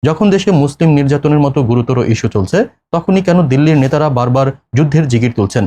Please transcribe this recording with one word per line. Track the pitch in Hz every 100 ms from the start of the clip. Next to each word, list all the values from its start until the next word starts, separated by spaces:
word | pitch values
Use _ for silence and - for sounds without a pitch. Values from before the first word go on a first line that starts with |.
যখন | 143 160 208
দেশে | 190 190 170
মুসলিম | 139 - 160 147
নির্যাতনের | 139 143 147 147 143
মতো | 139 123
গুরুতর | 120 117 127 117
ইস্যু | 113 113 104
চলছে, | 92 175 247 _ _
তখনই | 165 165 190 190
কেন | 180 160
দিল্লির | 131 151 156
নেতারা | 135 151 151 127
বারবার | 123 127 135 135 _ 120
যুদ্ধের | 151 151 151
জিগির | 120 120 120
তুলছেন? | 101 123